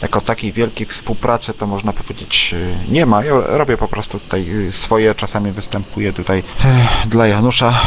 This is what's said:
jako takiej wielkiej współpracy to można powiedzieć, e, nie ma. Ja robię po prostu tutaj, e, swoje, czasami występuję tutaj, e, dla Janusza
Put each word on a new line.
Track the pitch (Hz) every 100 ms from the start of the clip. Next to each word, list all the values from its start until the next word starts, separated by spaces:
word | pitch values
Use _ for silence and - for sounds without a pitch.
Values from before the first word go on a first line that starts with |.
jako | 87 107
takiej | - 113 107
wielkiej | 95 113 - 107
współpracy | - - 110 120 117 -
to | - 104
można | 98 104
powiedzieć, | - - 107 - - - 87 90 90 101
e, |
nie | 147 147
ma. | 104
Ja | 143 135 -
robię | 135 143 113
po | 107
prostu | 104 - 101
tutaj, | - 95 85 104 92
e, |
swoje, | 92 - 110 110
czasami | 104 104 107 104
występuję | 101 95 104 98 104 104
tutaj, | 95 90 95 - -
e, | 131 127 117 - 113
dla | 113 113
Janusza | 104 123 - 117 120